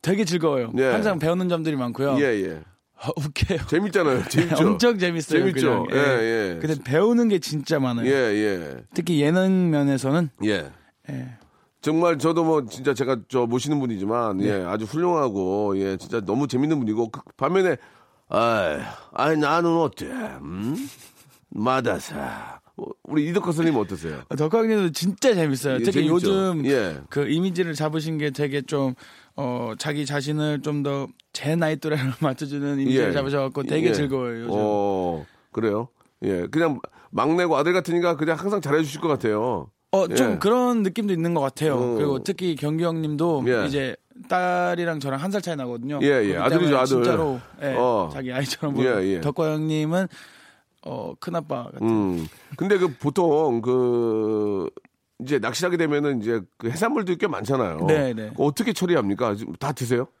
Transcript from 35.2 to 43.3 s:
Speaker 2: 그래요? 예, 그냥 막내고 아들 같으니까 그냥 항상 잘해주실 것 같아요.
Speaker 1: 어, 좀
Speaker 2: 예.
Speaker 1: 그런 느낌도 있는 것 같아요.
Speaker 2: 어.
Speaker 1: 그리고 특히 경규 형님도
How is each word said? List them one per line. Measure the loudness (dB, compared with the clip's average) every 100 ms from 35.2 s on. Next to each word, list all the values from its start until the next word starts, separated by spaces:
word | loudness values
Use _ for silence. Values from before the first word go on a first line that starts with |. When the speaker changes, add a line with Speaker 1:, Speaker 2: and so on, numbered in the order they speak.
| -8 _ _
Speaker 2:
그래요? | -2 0 -2 -6 _ _ _
예, | -2 -2 -2
그냥 | 0 0 -2 -8 -18 -8
막내고 | -2 2 2 2 2
아들 | 2
같으니까 | 0 0 0 0 0
그냥 | 0 -2
항상 | -2 -4
잘해주실 | 0 0 0 -2
것 | -2
같아요. | 0 0 0 0 -4 -6 _ _
Speaker 1:
어, | 2 2
좀 | 2 2
Speaker 2:
예. | 2
Speaker 1:
그런 | 2 2 2 2
느낌도 | 0 -2 -2
있는 | 0 0
것 | 0
같아요. | -2 0 0 2
Speaker 2:
어. | 0 0
Speaker 1:
그리고 | 0 -2
특히 | -4 -4 -4 -2
경규 | -2 -2
형님도 | -2 -2 -4 0 0